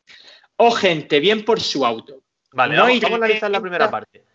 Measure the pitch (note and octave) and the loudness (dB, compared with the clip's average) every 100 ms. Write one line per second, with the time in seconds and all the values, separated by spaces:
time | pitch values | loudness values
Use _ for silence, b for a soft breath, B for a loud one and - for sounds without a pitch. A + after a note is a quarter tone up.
0 | _ B B B B - A#3 A#3 F#3+ D#3 | _ B B B B 2 2 4 0 0
1 | C#3 D3 F3 A3 G#3+ G#3 - D3 B2 A2+ | 0 2 2 0 0 -2 -2 -2 -2 -2
2 | - C3+ _ _ _ B2+ B2+ - A#3 B3 | -10 -20 _ _ _ -2 0 2 2 2
3 | - A3+ A3+ G#3+ G#3 G3 F#3 F3 G#3+ A3 | 0 -2 -2 -2 -2 -4 -4 -2 -2 -2
4 | G#3 _ _ | -12 _ _